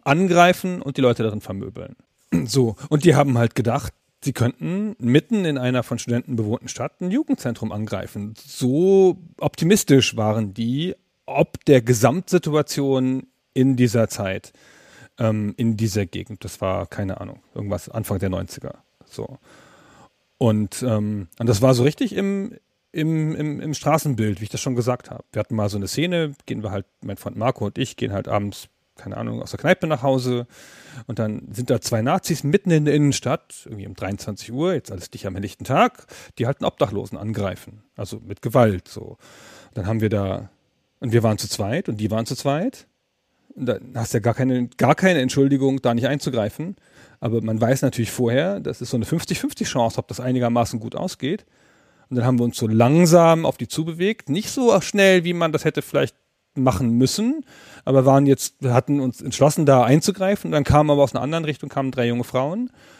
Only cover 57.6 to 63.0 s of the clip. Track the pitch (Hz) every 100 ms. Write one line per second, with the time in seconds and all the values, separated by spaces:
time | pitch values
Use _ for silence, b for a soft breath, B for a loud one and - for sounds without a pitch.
57.6 | B B - 135 131 139 139 131 - -
58.6 | 131 120 - 143 131 - - - 156 170
59.6 | 143 131 117 156 - 190 190 208 165 151
60.6 | 139 151 151 143 139 - 135 165 156 139
61.6 | 143 139 131 131 120 120 - 127 143 208
62.6 | 247 b b b